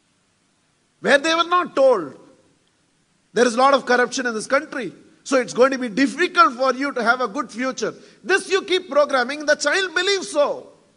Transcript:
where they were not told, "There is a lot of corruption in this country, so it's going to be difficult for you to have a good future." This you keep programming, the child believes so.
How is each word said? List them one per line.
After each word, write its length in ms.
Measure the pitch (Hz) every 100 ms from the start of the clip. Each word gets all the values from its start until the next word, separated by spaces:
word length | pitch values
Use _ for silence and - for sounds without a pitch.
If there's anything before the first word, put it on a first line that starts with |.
| _ _ _ _ _ _ _ _ _ _
where 180 | 190 277
they 160 | 320 330
were 80 |
not 320 | 339 359 339 277
told, 420 | 269 214 143 - - _ _ _ _ _ _ _ _ _ _
"There 120 | 208 247
is 80 |
a 40 | 226
lot 180 | 269 269
of 100 | 262
corruption 400 | 247 240 262 247
in 80 |
this 140 | 214 -
country, 460 | 269 311 285 185 - _ _
so 140 | - 262
it's 160 | 196
going 180 | 165 262
to 60 | 269
be 120 | 247
difficult 680 | 190 269 262 349 349 320 240
for 180 | 262
you 180 | 254 285
to 100 | 247
have 180 | 220 247
a 60 | 233
good 240 | 240 220
future." 420 | 208 262 - 190 - - _
This 260 | 226 381 -
you 140 | 381
keep 260 | - 359 -
programming, 560 | 285 277 269 240 294 294
the 100 | 294
child 380 | 285 349 381
believes 380 | 330 381 392 220
so. 340 | 294 262 139 - - _